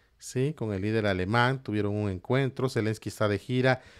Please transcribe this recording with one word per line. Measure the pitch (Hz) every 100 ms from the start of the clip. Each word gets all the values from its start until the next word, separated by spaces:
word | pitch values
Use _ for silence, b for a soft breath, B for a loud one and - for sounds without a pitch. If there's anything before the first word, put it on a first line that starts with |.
| _ _
¿sí? | - 127 139
Con | 151 110
el | 98
líder | 104 110 104
alemán, | 92 90 120 123 135
tuvieron | 131 104 101
un | 104 104
encuentro. | 92 - 127 135 127 127
Zelensky | 120 107 107 107
está | - 107
de | 101
gira. | - 127 131 127 B